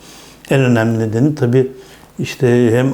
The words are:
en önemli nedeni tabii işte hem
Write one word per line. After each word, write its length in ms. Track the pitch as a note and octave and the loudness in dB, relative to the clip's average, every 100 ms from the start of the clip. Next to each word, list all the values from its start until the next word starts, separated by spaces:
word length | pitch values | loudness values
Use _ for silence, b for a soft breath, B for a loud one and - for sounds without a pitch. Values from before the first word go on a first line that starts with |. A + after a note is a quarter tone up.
| B B B B - | B B B B -2
en 120 | C#3 | 0
önemli 380 | B2+ A#2 A2+ A2+ | 2 2 0 -2
nedeni 360 | A2 A2+ D3+ D3 | -2 0 -2 -2
tabii 360 | B2 C3 B2+ - B B B - | 0 0 0 -6 B B B -12
işte 520 | C#3 - B2+ A#2+ A#2+ | -10 -2 0 2 2
hem 220 | A#2+ C3+ | 2 -2